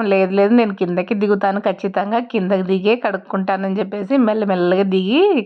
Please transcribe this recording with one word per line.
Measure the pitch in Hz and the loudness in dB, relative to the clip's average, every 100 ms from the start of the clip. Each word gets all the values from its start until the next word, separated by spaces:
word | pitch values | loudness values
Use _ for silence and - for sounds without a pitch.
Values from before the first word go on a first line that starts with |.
| 214 | 2
"లేదు | 196 190 | 2 2
లేదు, | 196 202 | 2 4
నేను | 240 220 196 | 4 2 -2
కిందకి | 180 175 185 214 | -2 -2 -2 -2
దిగుతాను | 202 202 196 196 | 0 0 0 -2
ఖచ్చితంగా, | 208 190 202 190 202 233 | -2 -4 -4 -4 -2 -4
కిందకి | 247 226 185 190 | -2 -4 0 0
దిగే | 185 190 202 247 | 0 0 0 0
కడుక్కుంటానని" | 220 190 - 190 190 190 196 196 | -2 -6 -4 -4 -2 -2 -2 -4
చెప్పేసి | 196 208 190 269 | -4 -6 -2 2
మెల్లమెల్లగా | 220 220 202 180 175 185 196 | 2 0 0 0 2 2 2
దిగి | 190 190 277 403 302 | 0 2 2 4 2